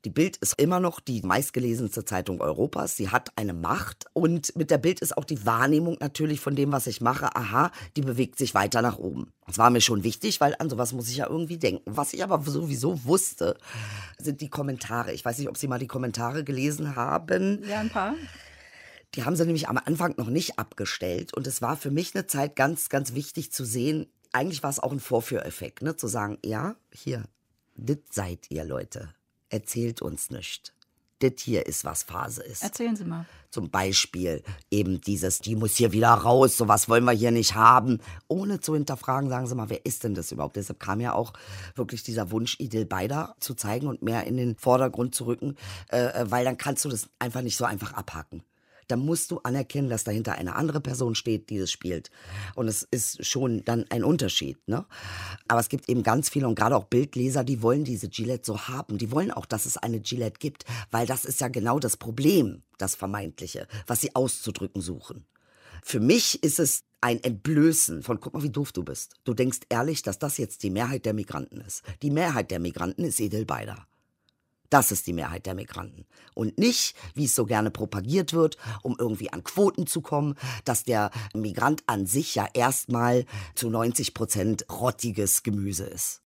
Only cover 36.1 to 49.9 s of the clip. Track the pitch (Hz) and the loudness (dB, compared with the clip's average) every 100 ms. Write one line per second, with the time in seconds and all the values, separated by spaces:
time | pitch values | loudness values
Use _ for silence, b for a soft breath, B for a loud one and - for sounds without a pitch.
36.1 | 113 95 127 131 - 107 107 - 117 123 | 8 8 8 8 6 6 6 8 6 6
37.1 | 113 117 117 110 104 113 127 123 117 B | 4 4 4 2 10 12 12 6 0 B
38.1 | B _ 175 196 196 - 156 143 131 - | B _ -4 -2 -2 0 0 0 -4 0
39.1 | 131 139 127 123 127 110 - - - 113 | 0 0 -2 -2 -4 -4 -4 -4 -2 -2
40.1 | 92 78 - 73 101 98 - 95 101 120 | -2 -4 -4 -4 -4 -8 -8 -4 -2 0
41.1 | 113 113 - B 95 92 - 117 113 - | 0 -2 -8 B -14 -12 -8 -6 -6 -6
42.1 | 113 92 110 117 - 120 110 107 92 104 | -4 -2 -2 -2 -4 -4 -2 -2 -2 -2
43.1 | 143 - - - 110 104 117 143 120 - | -2 -6 -8 -8 -6 -4 -2 -2 -2 -2
44.1 | 113 - 123 123 113 131 127 131 - 123 | -2 -2 -2 -2 0 4 6 4 0 -4
45.1 | - 117 123 143 139 B B B 123 123 | -2 -4 -4 -4 -8 B B B 0 0
46.1 | - 113 123 127 123 147 135 147 113 - | 0 0 0 0 -2 -4 -2 -2 -4 -8
47.1 | _ 123 123 123 - 120 98 104 - - | _ -6 -4 -4 0 -2 -2 -8 -10 -10
48.1 | 78 - 82 - b b b - 120 143 | -12 -12 -16 -18 b b b -4 -2 0
49.1 | 165 - 170 123 131 127 143 135 | 0 -2 -6 -2 -2 -2 -2 -2